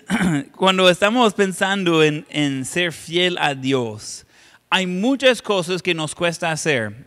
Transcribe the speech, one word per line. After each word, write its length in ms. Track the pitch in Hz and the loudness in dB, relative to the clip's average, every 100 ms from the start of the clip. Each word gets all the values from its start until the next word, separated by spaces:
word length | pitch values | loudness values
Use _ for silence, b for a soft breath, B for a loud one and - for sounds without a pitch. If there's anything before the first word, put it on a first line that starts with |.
| - | -6
<clears throat> 440 | 214 185 147 - | 0 0 0 -4
cuando 360 | - 190 185 185 | 0 2 4 4
estamos 420 | 175 202 247 226 | 4 2 4 2
pensando 720 | - 196 170 190 196 175 160 | 4 0 0 -2 0 2 4
en, 220 | 156 151 - | 4 2 -4
en 380 | 147 147 135 131 | -2 -2 -2 -4
ser 260 | 175 175 | -4 -4
fiel 460 | - - 170 180 175 | -6 -6 -2 0 0
a 140 | 147 | -2
Dios, 720 | 135 131 131 117 107 - - - b b b _ | -2 -2 -2 -2 -8 -14 -16 -18 b b b _
hay 180 | 180 185 | -2 -2
muchas 540 | 180 233 277 254 233 | -2 0 2 2 2
cosas 400 | - 202 165 180 | 0 -2 -2 -4
que 140 | 180 | -2
nos 200 | 165 156 | -4 -6
cuesta 380 | - 175 160 170 | -4 -4 -2 -4
hacer, 420 | 156 165 131 107 110 | -2 -2 -2 -2 -10